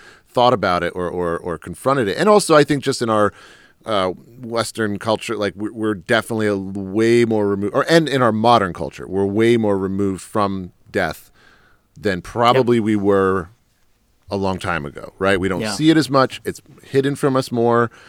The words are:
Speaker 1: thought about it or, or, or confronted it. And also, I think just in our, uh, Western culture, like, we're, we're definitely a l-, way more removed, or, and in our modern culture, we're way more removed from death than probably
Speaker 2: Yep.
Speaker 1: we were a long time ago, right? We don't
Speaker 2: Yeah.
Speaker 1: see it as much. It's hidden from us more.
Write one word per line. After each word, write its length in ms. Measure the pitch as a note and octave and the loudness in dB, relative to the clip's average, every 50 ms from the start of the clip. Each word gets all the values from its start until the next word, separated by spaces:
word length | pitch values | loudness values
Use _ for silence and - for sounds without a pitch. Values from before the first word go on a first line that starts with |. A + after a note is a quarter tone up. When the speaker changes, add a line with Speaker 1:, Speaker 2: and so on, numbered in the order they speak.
| - - - _ _ | -20 -20 -20 _ _
Speaker 1:
thought 280 | _ - C3 A#2+ B2 A#2+ | _ 0 2 4 4 4
about 280 | G#2 F2+ F#2+ F2+ F2 E2+ | 2 2 0 0 0 0
it 120 | E2+ - | -2 -4
or, 100 | F2+ F2+ | -4 -6
or, 300 | E2+ - F2+ F2 E2+ E2+ | -6 -4 -4 -4 -4 -4
or 220 | E2+ - F2+ E2+ D#2 | -4 -6 -6 -8 -8
confronted 500 | - F2 F2 - - B2+ C3+ C#3 A#2 G2 | -10 -14 -14 -6 -2 0 0 0 0 0
it. 80 | F2+ | -2
And 140 | - E3 G#3+ | 0 2 4
also, 240 | G#3 G#3 - - D#3+ | 4 4 4 4 4
I 100 | D3+ C#3+ | 4 4
think 180 | - D3+ C#3 A#2+ | 4 0 -2 -2
just 200 | C#3 C3 - B2 | -4 -4 -2 -2
in 80 | A2+ | 0
our, 240 | A2 G#2+ G#2 G2 - - - - - - - _ _ _ - | 2 2 2 2 0 -4 -16 -20 -20 -20 -20 _ _ _ -8
uh, 280 | - A2 G2 F#2 F#2 F2 - - - A2+ B2 | -4 -2 0 0 -2 -4 -6 -12 -20 -20 -16
Western 580 | B2+ A2+ A#2 A#2 A2 - - - A2 G#2 G2+ G2 | -12 -6 -4 -4 -4 -2 -4 -4 -4 -2 -4 -4
culture, 380 | - A2+ G#2+ G#2 - - A2+ | -2 -2 -2 -2 -2 -6 -6
like, 180 | G#2 G#2 G2 F2 | -4 -4 -4 -4
we're, 180 | F#2+ G#2+ G2+ - | -6 -8 -8 -6
we're 200 | A2+ G#2+ G#2+ G#2+ | -4 -4 -4 -4
definitely 520 | F#2 E2+ - A#2+ A2 G#2 - A#2 A2 G#2+ | -4 -2 0 0 0 0 -2 -2 -2 0
a 60 | G#2 G#2 | 0 -2
l-, 80 | G2 F#2+ | -2 -4
way 640 | F#2+ G2 G2+ G2 F#2+ F#2+ A2 A2+ A#2 A#2 A#2+ A#2 | -6 -8 -8 -8 -4 -2 0 2 4 4 4 4
more 200 | A2 A2+ G#2+ G#2 | 2 2 0 0
removed, 280 | G2+ G2+ G2 G2+ G2+ - | 0 0 -2 -2 -2 -2
or, 100 | C3 C3+ - | -2 0 2
and 180 | D#3+ E3+ D#3+ C#3+ | 4 2 2 2
in 140 | C3 C3+ B2+ | 0 0 2
our 100 | A2+ G#2+ | 2 2
modern 400 | G#2+ A2 A#2+ A#2+ A2 G2 F2+ D#2+ | 2 4 4 4 4 4 0 -4
culture, 340 | - D#2+ C#2 - - C2 | -6 -8 -10 -10 -12 -12
we're 200 | E2 F2+ F#2+ G2 | -6 -4 -2 -2
way 320 | G2 G2+ G#2+ A2+ A#2 A#2+ A2+ | 0 0 2 2 4 4 2
more 180 | A2 G#2 G2+ | 2 0 0
removed 460 | G2 F#2+ F#2+ F#2+ F#2+ G2+ G2 F#2+ F2 - | 0 -2 -2 -2 -2 -2 -2 -4 -6 -8
from 500 | - - A2 G2+ G2 G2 F#2+ F#2 F2 - _ _ - | -6 -4 -2 -2 -2 -2 -6 -10 -12 -16 _ _ -8
death 400 | - G#2 F2+ D#2+ D2 - - _ _ _ _ _ _ _ _ _ _ _ _ _ _ - | -4 -4 -4 -4 -4 -8 -16 _ _ _ _ _ _ _ _ _ _ _ _ _ _ -8
than 220 | - G#2 F#2 F2 E2+ | -4 -4 -4 -4 -6
probably 560 | - - A2+ A#2+ A#2 B2 C3 B2 A2+ A#2+ A#2 | -8 -2 0 2 4 4 4 2 2 2 2
Speaker 2:
Yep. 60 | G#2 | 2
Speaker 1:
we 120 | A2 G#2+ | 0 0
were 540 | G#2 G2 G2+ G2 G2 F#2+ F#2+ F#2 F#2+ E2+ F2+ - _ _ _ _ _ _ _ _ _ _ _ _ _ _ - | 0 2 2 2 4 2 2 0 -2 -4 -8 -14 _ _ _ _ _ _ _ _ _ _ _ _ _ _ -8
a 60 | G2+ | -6
long 220 | G2+ F#2+ F#2+ F#2+ F2+ | -4 -2 -4 -4 -4
time 280 | - G2 F2 D#2+ C#2+ | -4 -4 -4 -4 -6
ago, 260 | C#2+ C2 - A1 - - - | -8 -12 -14 -16 -16 -8 -4
right? 200 | F#2+ F#2+ G2 F2+ | 0 0 0 2
We 100 | F2+ F#2+ | 0 -2
don't 120 | F#2 F2 | -2 -4
Speaker 2:
Yeah. 120 | A2 G#2+ G2+ | -4 -4 -4
Speaker 1:
see 160 | G2 D3+ D#3 | 0 2 4
it 60 | D#3+ D#3+ | 4 4
as 100 | C#3 A#2 | 2 2
much. 320 | C3+ C3+ C3 B2 - - - | 2 2 2 0 -2 -6 -8
It's 180 | - F2+ - - - C#3 - - | -10 -10 -10 -12 -20 -20 -20 -12
hidden 320 | - - C3+ C3 C#3 C#3+ | -4 -2 -2 0 0 -2
from 200 | - - D3 C3 | -2 -2 0 0
us 160 | C3 B2+ - B2+ | 0 -2 -2 -2
more. 380 | A#2+ A#2 A#2 A#2 A#2+ A#2 A2+ - - - | 0 0 2 2 2 0 -2 -4 -10 -20